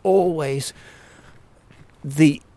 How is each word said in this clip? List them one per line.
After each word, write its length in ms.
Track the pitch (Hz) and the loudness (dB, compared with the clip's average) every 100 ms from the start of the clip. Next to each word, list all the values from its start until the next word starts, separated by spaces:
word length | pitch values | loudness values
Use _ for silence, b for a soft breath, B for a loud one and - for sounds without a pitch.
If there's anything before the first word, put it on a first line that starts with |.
always 720 | 196 190 180 160 139 139 - - b b b b b b _ _ _ - - _ | 0 2 2 -2 -4 -6 -8 -14 b b b b b b _ _ _ -20 -20 _
the 380 | 143 139 156 - - | -8 2 2 2 -8